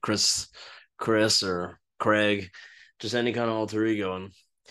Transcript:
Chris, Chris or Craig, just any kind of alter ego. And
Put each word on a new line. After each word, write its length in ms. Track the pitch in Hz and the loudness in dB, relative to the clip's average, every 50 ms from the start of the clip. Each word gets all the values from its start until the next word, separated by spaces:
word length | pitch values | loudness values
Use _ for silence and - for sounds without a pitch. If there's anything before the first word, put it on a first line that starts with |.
Chris, 460 | - - 107 101 - - - - - - - - - - - - - _ _ - | -2 0 0 2 2 2 2 0 -4 -8 -14 -20 -20 -20 -20 -20 -20 _ _ -6
Chris 460 | - 113 110 107 107 110 - - 101 | 0 2 4 4 4 4 4 2 2
or 360 | 95 90 87 90 87 - _ _ _ _ - | 0 -2 -4 -4 -6 -10 _ _ _ _ -2
Craig, 500 | - 117 107 104 104 104 104 101 98 92 - - - - - - - - _ - | 2 2 4 4 4 2 2 0 -2 -8 -14 -20 -20 -20 -20 -20 -20 -20 _ -12
just 160 | - 107 113 | -8 -4 -2
any 180 | 120 117 120 110 | 0 0 0 0
kind 160 | 120 120 113 | 0 0 0
of 60 | 113 | 0
alter 300 | 110 110 104 107 107 110 | -2 -2 -2 0 0 0
ego. 300 | 113 110 104 98 92 92 | 0 0 0 -2 -4 -4
And 160 | 92 95 98 - _ _ _ _ _ _ - | -6 -8 -12 -16 _ _ _ _ _ _ -20